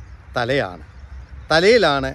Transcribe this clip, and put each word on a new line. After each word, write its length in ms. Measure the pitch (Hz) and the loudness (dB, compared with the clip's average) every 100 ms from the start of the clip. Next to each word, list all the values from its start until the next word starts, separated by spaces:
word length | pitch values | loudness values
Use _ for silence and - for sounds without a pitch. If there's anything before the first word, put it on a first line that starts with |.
| - - - 131 | -20 -20 -10 -6
തലയാണ്. 480 | 120 139 98 87 - - - - - - - | -2 -2 -4 -8 -18 -20 -18 -18 -18 -16 0
തലയിലാണ് 600 | 156 190 240 160 139 131 | 2 4 4 4 0 -2